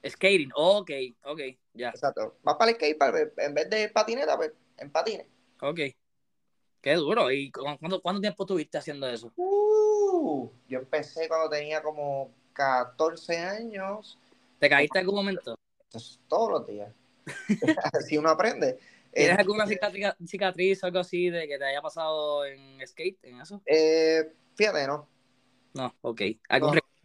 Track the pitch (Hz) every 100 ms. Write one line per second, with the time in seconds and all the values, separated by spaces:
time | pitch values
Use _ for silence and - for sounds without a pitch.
0 | 139 - 190 196 139 139 165 208 180 139
1 | 127 120 139 156 135 131 _ - 120 -
2 | 139 - 110 _ - 151 226 233 151 156
3 | 139 117 151 - 147 147 165 214 214 -
4 | 214 233 294 - 160 - _ - 143 160
5 | 202 190 - _ _ _ 139 165 143 -
6 | _ _ _ _ _ _ _ _ - 160
7 | 147 220 143 135 139 - 139 147 160 185
8 | 170 196 208 208 190 185 151 156 143 143
9 | 131 117 117 - 370 403 415 427 427 427
10 | 403 370 285 143 120 - _ 127 131 156
11 | 147 - 160 160 160 151 147 156 151 156
12 | 143 139 135 _ _ - 139 127 123 -
13 | 160 165 - 170 175 208 233 202 190 208
14 | - - _ _ _ _ 143 143 147 190
15 | 185 202 196 190 - 113 _ _ _ 113
16 | - - _ 170 226 165 107 104 101 -
17 | _ _ - - - 208 - 214 147 151
18 | 151 151 156 156 208 - 147 127 - _
19 | _ - 151 185 196 208 208 202 208 190
20 | 196 - 170 190 190 180 185 190 185 180
21 | 180 175 180 170 156 143 139 139 151 165
22 | 160 156 151 147 143 135 135 135 131 -
23 | 175 190 - 123 135 202 - 151 156 160
24 | 160 160 160 _ _ - 208 165 135 147
25 | - _ _ _ _ _ _ 135 127 _
26 | 117 113 101 110 - 135 151 156 - _